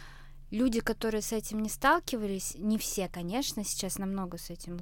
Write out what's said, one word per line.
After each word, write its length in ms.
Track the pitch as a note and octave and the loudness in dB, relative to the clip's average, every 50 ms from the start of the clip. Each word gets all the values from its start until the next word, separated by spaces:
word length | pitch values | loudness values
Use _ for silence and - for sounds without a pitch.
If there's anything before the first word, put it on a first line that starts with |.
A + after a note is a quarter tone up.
| - - - - - - - - - - | -12 -14 -14 -14 -14 -14 -14 -14 -10 -2
люди, 280 | G3+ G#3+ B3 C4 A3 A3+ | 2 4 4 6 4 4
которые 400 | - - A3+ - - A3+ A3 G#3+ | 2 2 0 2 2 0 2 0
с 100 | G#3+ - | 0 0
этим 280 | A#3 A3 G#3+ - G#3+ G#3+ | 0 -2 0 -2 -2 -2
не 80 | G#3+ G#3+ | 0 -2
сталкивались, 880 | - - - C4+ D#4 F4 - - - A#3 G#3+ G3+ G3 F#3+ - - - - | 0 4 6 6 6 6 4 0 -2 -2 -2 -2 -2 -2 -4 -6 -6 -2
не 180 | F#3 G#3+ A3 G#3+ | 2 2 2 2
все, 300 | - - - - F#3+ F3 | 2 0 0 0 0 -2
конечно, 540 | - F3 E3+ F3 G3 B3+ C#4 - - A3 G3+ | -2 -4 -4 -2 0 0 0 0 -2 -2 -2
сейчас 340 | - - - - F#3 - - | -2 -2 -2 -2 -2 -2 -2
намного 400 | G3 F#3+ G3 G3 F#3+ F3 E3+ E3+ | -2 -2 -2 -2 -2 -4 -6 -8
с 120 | - - | -8 -10
этим 280 | E3+ E3+ - F3 F3 F3 | -10 -10 -8 -8 -6 -4